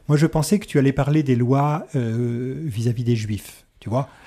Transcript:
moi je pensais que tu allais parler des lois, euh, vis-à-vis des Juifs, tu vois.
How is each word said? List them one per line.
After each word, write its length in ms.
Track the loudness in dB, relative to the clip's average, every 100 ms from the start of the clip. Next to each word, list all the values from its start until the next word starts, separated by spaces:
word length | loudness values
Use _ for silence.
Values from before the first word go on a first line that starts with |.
| 0
moi 80 | 2
je 100 | 2
pensais 320 | 0 0 0
que 60 | 2
tu 100 | 2
allais 140 | 2
parler 300 | 2 2 2
des 120 | 2
lois, 520 | 2 2 2 2 -2 -4
euh, 600 | -4 -2 -2 -2 -4 -6 -6
vis-à-vis 400 | -6 -2 -2 0
des 120 | 0 0
Juifs, 480 | -2 -6 -8 -20 _ _
tu 80 | -4
vois. 180 | -4 -4 -12